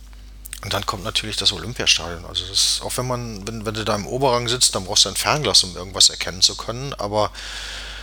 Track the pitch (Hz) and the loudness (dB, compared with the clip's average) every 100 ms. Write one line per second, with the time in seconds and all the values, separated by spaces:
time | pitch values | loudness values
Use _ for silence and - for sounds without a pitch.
0 | - - - - - - 101 - - - | -18 -18 -18 -16 -14 -10 -2 -2 0 -4
1 | 101 - 110 - 98 - - 127 101 - | -2 -2 -2 0 0 0 -6 -2 2 2
2 | 82 85 82 85 92 95 - - - - | 0 -8 -6 -6 -2 0 2 0 -2 -2
3 | 127 123 117 104 101 113 107 110 110 104 | -2 -2 -4 -6 -6 -4 -4 -2 0 0
4 | 95 123 135 120 120 123 - 110 92 104 | 0 2 4 4 2 2 4 2 0 2
5 | 101 95 104 143 117 90 95 85 92 92 | 2 4 2 4 6 4 4 -2 -6 4
6 | - - - 90 - - - 120 139 - | 4 4 -4 2 2 2 -6 -6 -6 -4
7 | 101 107 101 - - - - - - - | 0 2 2 0 -10 -10 -8 -10 -10 -10